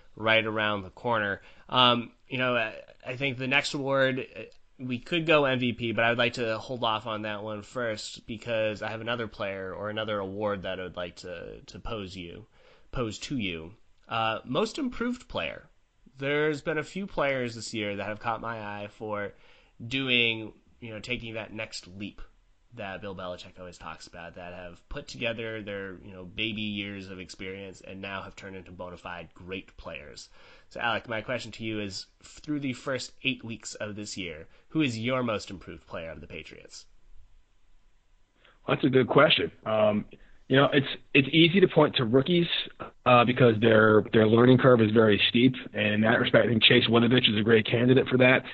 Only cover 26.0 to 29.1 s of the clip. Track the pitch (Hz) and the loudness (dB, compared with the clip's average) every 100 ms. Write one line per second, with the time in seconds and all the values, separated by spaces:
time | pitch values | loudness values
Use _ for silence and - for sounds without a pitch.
26 | 104 92 90 104 110 107 107 101 101 101 | -16 -18 -14 -6 -4 -4 -6 -6 -8 -10
27 | 95 92 90 - 95 95 98 90 - 98 | -12 -14 -16 -12 -12 -12 -14 -16 -18 -14
28 | 98 98 95 - 101 95 90 87 90 87 | -10 -10 -10 -14 -14 -14 -16 -14 -14 -14
29 | 92 | -12